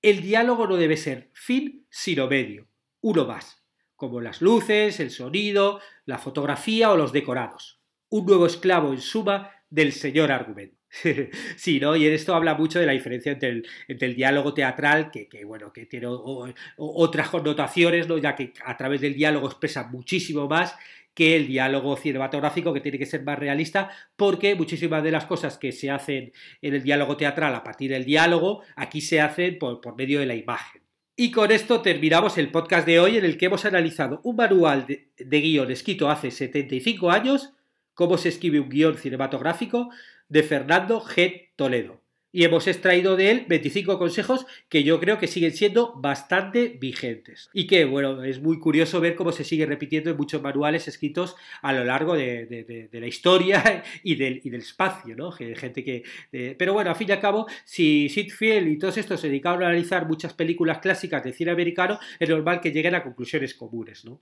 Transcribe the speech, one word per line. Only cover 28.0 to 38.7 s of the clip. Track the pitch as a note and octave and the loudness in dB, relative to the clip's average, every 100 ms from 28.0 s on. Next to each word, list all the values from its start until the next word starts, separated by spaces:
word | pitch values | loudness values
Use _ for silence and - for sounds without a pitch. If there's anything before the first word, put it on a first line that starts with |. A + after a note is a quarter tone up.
diálogo, | C3 D3+ E3+ E3+ F3+ G#3 - - | 2 4 6 4 2 -4 -10 -12
aquí | - D#3 | -8 -8
se | D3+ D#3+ | 0 2
hacen | D3+ E3 F3+ E3 | 2 0 -4 -2
por, | C3 A#2+ | -8 -8
por | B2 A2+ | -12 -8
medio | C3 C#3+ | -2 -2
de | C3+ | -2
la | |
imagen. | A2+ A2+ A#2 - - _ _ _ - | -4 -6 -8 -10 -20 _ _ _ -2
Y | A#3+ | 0
con | A3+ G#3 | 2 4
esto | A3 G#3+ A#3+ | 4 4 2
terminamos | G3 D#3 D#3 E3 G3+ - | 2 2 4 4 4 0
el | C#3+ | 0
podcast | E3 E3 F3 E3 | -2 2 0 6
de | E3 | 6
hoy, | F3+ A3+ | 6 6
en | |
el | F3+ D3 | 2 2
que | F3+ | 0
hemos | G3 | 2
analizado | G#3 F#3 E3 D#3+ C3 D3 | 2 2 2 0 -4 -4
un | A#3+ A#3 | -6 0
manual | A3+ F#3+ E3 C#3 B2 | 4 6 6 2 -2
de, | C#3+ _ _ | -10 _ _
de | C3 D3 | 0 2
guión | D#3 D3+ B2+ | 4 2 0
escrito | B2+ - F3+ C#3+ | -4 -6 -2 0
hace | D3 C3+ | 0 -4
setenta | - C3 C#3+ C3+ | -6 -4 -4 -4
y | C3 | -2
cinco | A3+ G3+ F3 | -2 0 2
años, | G3 B3 C#4 C#4 _ _ _ _ - | 2 4 0 -2 _ _ _ _ -2
Cómo | F3 F3 | 2 2
se | E3+ | 0
escribe | E3 F3 D3 | -2 0 0
un | C3 | 0